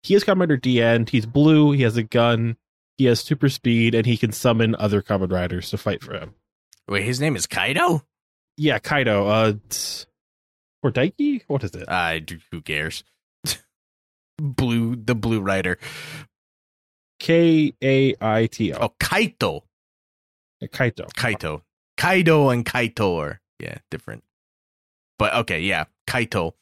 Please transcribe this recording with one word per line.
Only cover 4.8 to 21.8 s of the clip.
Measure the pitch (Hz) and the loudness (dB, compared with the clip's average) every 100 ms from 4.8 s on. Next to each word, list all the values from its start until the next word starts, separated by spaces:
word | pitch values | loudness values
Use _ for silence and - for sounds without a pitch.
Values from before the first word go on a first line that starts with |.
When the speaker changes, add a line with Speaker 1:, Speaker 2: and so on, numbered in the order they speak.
| 107 101 | 0 0
Speaker 1:
Kamen | - 101 92 | 0 -2 0
Riders | 90 90 87 - | -2 -4 -6 -6
to | 98 | -6
fight | - 98 | -6 -6
for | - | -8
him. | 95 - _ _ _ _ _ - | -14 -14 _ _ _ _ _ -6
Speaker 2:
Wait, | 101 | -4
his | 101 127 | -4 -2
name | 151 117 | -4 -4
is | 82 | -6
Kaido? | - 98 143 349 156 _ _ _ _ _ - | -4 -2 0 0 0 _ _ _ _ _ -2
Speaker 1:
Yeah, | 151 110 | 0 0
Kaido. | - 147 120 101 101 | -2 0 2 2 2
Uh, | 107 110 104 _ | 2 2 0 _
t-, | - - - - _ _ _ _ _ _ _ | -10 -8 -12 -16 _ _ _ _ _ _ _
or | 143 | -4
Daiki? | 131 151 - 294 269 _ | 0 -2 0 -2 -2 _
What | 139 | -6
is | 101 | -6
it? | - - | -10 -6
Speaker 2:
Uh, | 90 85 82 | -2 -2 -4
d-, | 78 85 _ | -8 -16 _
who | 85 | -16
cares? | 76 76 80 - _ _ _ _ | -8 -6 -6 -8 _ _ _ _
<laughs> | - - _ _ _ _ _ _ _ - | -10 -10 _ _ _ _ _ _ _ -8
Blue, | 147 123 127 117 117 123 | -6 -2 0 0 -2 -4
the | 110 | -4
Blue | 120 113 113 | -2 0 -2
Rider. | 98 95 90 87 - - - - - _ _ _ _ _ _ _ _ _ | 0 -2 -2 -6 -8 -16 -16 -18 -20 _ _ _ _ _ _ _ _ _
Speaker 1:
K | - 165 170 160 151 - | 2 4 6 4 2 0
A | 135 135 135 - | 0 2 2 0
I | 110 110 113 | 0 0 0
T | - 107 | 0 -4
O. | - | -2
Speaker 2:
Oh, | 110 _ | -6 _
Kaito. | - 190 220 - 107 73 _ _ _ _ _ _ _ _ _ _ | -2 0 -2 -2 -4 -4 _ _ _ _ _ _ _ _ _ _
Speaker 1:
Yeah, | - | -16
Kaito. | - 123 - 85 | -4 -4 -4 -16
Speaker 2:
Kaito. | - 123 104 82 76 _ _ | -6 -4 -4 -6 -10 _ _